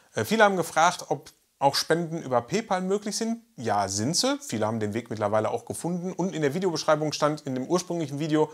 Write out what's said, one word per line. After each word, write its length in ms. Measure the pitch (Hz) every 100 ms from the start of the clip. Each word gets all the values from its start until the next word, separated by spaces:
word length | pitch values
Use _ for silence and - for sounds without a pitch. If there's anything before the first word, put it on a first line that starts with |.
| _
Äh, 100 | -
viele 180 | 110 220
haben 140 | 208 185
gefragt, 480 | 156 160 175 - -
ob 220 | 143 - - _ -
auch 160 | 139 -
Spenden 440 | - 165 170 165
über 220 | 131 123
PayPal 380 | 117 196 220 185
möglich 360 | 185 202 208 202
sind. 280 | 226 226 -
Ja, 320 | - 113 101 98
sind 300 | 98 120 -
sie. 240 | 254 285
Viele 260 | - 110 107
haben 140 | 113
den 120 | 107
Weg 160 | 110 113
mittlerweile 420 | 107 104 110 110
auch 160 | 117 -
gefunden. 460 | - 170 175 180
Und 220 | 175 185
in 80 | 156
der 120 | 147
Videobeschreibung 580 | 160 185 151 - 151 156
stand 300 | - 151 151
in 120 | -
dem 140 | 127 131
ursprünglichen 500 | 175 180 170 147 139
Video 320 | 156 156 151